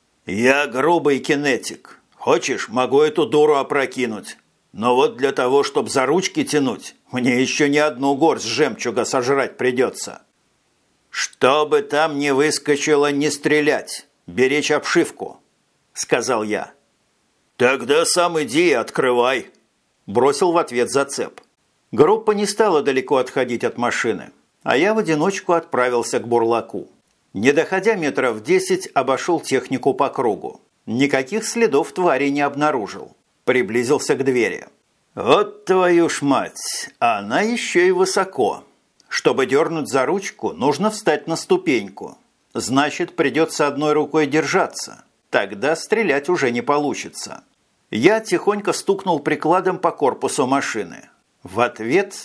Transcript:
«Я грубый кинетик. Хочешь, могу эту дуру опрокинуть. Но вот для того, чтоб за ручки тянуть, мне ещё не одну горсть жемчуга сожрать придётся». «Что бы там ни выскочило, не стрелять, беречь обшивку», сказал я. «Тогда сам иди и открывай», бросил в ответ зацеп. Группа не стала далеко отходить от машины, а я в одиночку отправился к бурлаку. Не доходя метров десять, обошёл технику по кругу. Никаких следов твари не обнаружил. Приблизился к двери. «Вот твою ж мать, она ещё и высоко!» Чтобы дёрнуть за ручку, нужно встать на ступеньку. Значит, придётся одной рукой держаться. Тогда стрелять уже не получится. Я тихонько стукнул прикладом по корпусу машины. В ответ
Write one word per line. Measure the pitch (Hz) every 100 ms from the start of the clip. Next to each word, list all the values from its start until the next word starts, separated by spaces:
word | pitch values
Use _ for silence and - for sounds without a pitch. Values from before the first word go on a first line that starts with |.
| _ _ -
«Я | 104 120 - 139
грубый | 123 143 175 143 135
кинетик. | 120 143 143 120 - - - - _ _
Хочешь, | - 165 - 107 -
могу | 113 123 139
эту | 151 151 151
дуру | 151 151 143
опрокинуть. | 135 139 127 131 120 107 95 - _ _ _
Но | 101 117 123
вот | 156 120
для | 135
того, | 135 127 139
чтоб | 139 151 110
за | 135 131
ручки | 170 - -
тянуть, | 139 151 135 104 - - _
мне | 127 123 123
ещё | 131 - 147
не | 147
одну | 151 123 139 139
горсть | 160 113 104
жемчуга | 110 147 107 123 107 110
сожрать | 139 123 139 123 -
придётся». | 127 127 117 - - - - _ _ _ _ _ _ _ _
«Что | - - - 127 147 151
бы | 147
там | 143 147 156 143
ни | 143
выскочило, | 135 151 147 - 143 160 147 143
не | 143 147
стрелять, | 139 156 151 147 123 - - - _ -
беречь | 87 131 147 143
обшивку», | 147 - 175 156 - - - _ _ _ _ _
сказал | - - 135 110 120
я. | 107 104 - _ _ _ _ _ _ _ _ -
«Тогда | 123 135 120 147 165
сам | 180 175 165
иди | 139 135 175
и |
открывай», | 123 110 - 131 123 123 131 98 _ _ _ _ _ -
бросил | 98 131 143 185
в | 170
ответ | 160 120 120
зацеп. | 139 139 - 104 - - _ _ _ _
Группа | 113 156 220 220
не | 202 208
стала | - 214 156
далеко | 139 131 127 135
отходить | 127 - 123 117
от | 120 -
машины, | 120 - 120 95 - _ _ _
а | - 123
я | 185
в | 220
одиночку | 165 151 175 190 -
отправился | 170 - 123 127 120 113 127
к | 110
бурлаку. | 117 113 117 110 95 - _ _ _ _
Не | 98 120
доходя | 143 151 190 196 208
метров | 151 143 127 107
десять, | 104 185 185 185 -
обошёл | - 131 131 - 160
технику | - 131 - 131 139
по | 127 135
кругу. | - 120 92 65 - _ _ -
Никаких | 113 143 139 131 214 220
следов | 233 233 139 165
твари | - 180 131 143
не | 143
обнаружил. | 143 139 151 135 98 98 - _ _ _ -
Приблизился | 127 98 113 120 139 - 127
к |
двери. | 135 123 104 85 - _ _ _ _ -
«Вот | 95 165 202 - -
твою | 185 180 170 165
ж | -
мать, | 143 127 87 - - - - -
она | 120 104 101 139
ещё | 214 240 - 180
и | 180
высоко!» | 180 185 196 190 - 104 - - _ _ _ _
Чтобы | - 156 123 127
дёрнуть | 135 160 160 117
за | 135 131
ручку, | 190 190 - 104
нужно | - 131 135 208
встать | 214 - 147 165
на | 165
ступеньку. | - 185 175 123 98 - 76 - _ _ _
Значит, | 113 104 131 147 - 175 -
придётся | 143 131 156 - 147
одной | 131 151
рукой | 151 147 160 147
держаться. | 151 139 190 156 - - - _ _ _
Тогда | 123 101 98 131 160
стрелять | - 220 202 139 143
уже | 175 131
не | 120
получится. | 120 143 147 104 - - - 69 _ _ _ _ _
Я | 104 147 220
тихонько | 214 175 - 208 185
стукнул | - - 190 190 160
прикладом | 151 143 156 185 180 175
по | 170
корпусу | - 135 - 131 - 127
машины. | 139 143 110 90 - - _ _ _
В | 101 95
ответ | 120 - 113 165 156 -